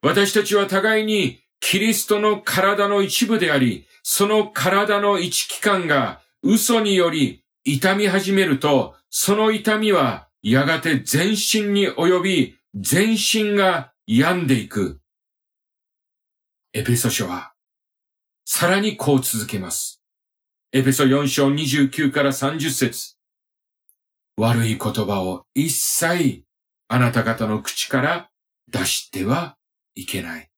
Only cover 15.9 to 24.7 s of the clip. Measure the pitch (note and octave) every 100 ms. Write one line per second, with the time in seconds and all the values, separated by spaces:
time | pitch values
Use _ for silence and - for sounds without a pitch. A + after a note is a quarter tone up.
15.9 | _ _ _ _ _ _ _ _ - A#2
16.9 | A#2+ - - F#2+ F2 - _ _ _ _
17.9 | _ _ _ _ _ - - F3 G3 G#3+
18.9 | G#3 - C3+ B2+ A2+ G#2 G2 F2+ - -
19.9 | - _ _ _ _ _ _ _ C3+ C3+
20.9 | C3+ C3+ C#3 C#3+ C3+ C#3 C#3+ D3+ B2 C3+
21.9 | - C#3 D3 C#3 C3+ C3+ D#3 D#3 C3 B2
22.9 | - - _ _ _ _ _ _ _ _
23.9 | _ _ _ _ - A2 A#2 A2+